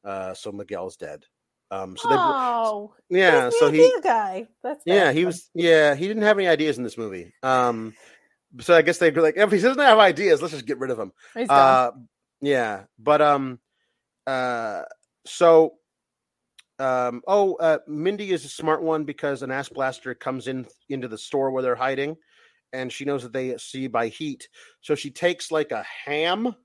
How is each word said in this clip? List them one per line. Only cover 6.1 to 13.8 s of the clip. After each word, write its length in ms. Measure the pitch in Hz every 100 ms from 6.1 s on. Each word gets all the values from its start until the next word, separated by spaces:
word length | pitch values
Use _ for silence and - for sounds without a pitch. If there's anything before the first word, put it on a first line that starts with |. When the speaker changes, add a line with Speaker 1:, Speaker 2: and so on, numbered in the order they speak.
| 220
Speaker 1:
have 140 | 208 202
any 100 | 185
ideas 300 | 151 156 123
in 60 |
this 140 | 120 113
movie. 360 | 110 92 85 _
Um, 500 | 131 127 123 117 110 - - _ _ _ _ 123
so 160 | 117 170
I 60 |
guess 160 | 160 165
they'd 160 | 170
be 80 | 151
like, 160 | 160 160
"If 140 | 208
he 80 | 208
doesn't 220 | 226 269
have 180 | 277 220
ideas, 420 | 196 156 196 147
let's 120 | 165
just 120 | 147 117
get 140 | 131
rid 120 | 131
of 80 | 117
him." 120 | 98 _ - 226
Speaker 2:
He's 120 | 247
done. 100 | 139
Speaker 1:
Uh, 340 | 135 131 123 131 117 _ _ _
yeah, 420 | 143 135 113 98 104 _
but, 240 | 113 147
um, 380 | 151 143 131 123 _ _